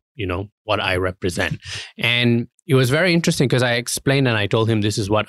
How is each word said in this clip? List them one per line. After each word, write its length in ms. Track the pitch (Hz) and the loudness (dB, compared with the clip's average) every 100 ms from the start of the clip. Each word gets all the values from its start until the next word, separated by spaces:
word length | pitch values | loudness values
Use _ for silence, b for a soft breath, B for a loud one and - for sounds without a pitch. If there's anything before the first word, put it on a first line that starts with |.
| _ | _
you 120 | - 98 | -10 -8
know, 220 | 90 104 _ | -6 -8 _
what 160 | - 104 | -4 -2
I 160 | 98 92 | 0 0
represent. 640 | 92 90 98 85 87 76 B B B B | -2 -4 -6 -2 -4 -4 B B B B
And 500 | 117 120 120 117 120 _ - | -2 2 2 0 -2 _ 0
it 80 | |
was 140 | 131 131 | 2 2
very 220 | 147 185 | 2 2
interesting 360 | 170 165 170 131 | 2 0 0 2
'cause 160 | 131 | 2
I 80 | 123 | 0
explained 560 | 120 120 - - 139 135 | 0 -4 -4 0 2 2
and 80 | 110 | 0
I 100 | 101 | 0
told 240 | 117 110 | 2 2
him, 100 | 113 | 2
"This 160 | 104 104 | 0 -2
is 140 | 98 | 0
what 160 | 107 | 0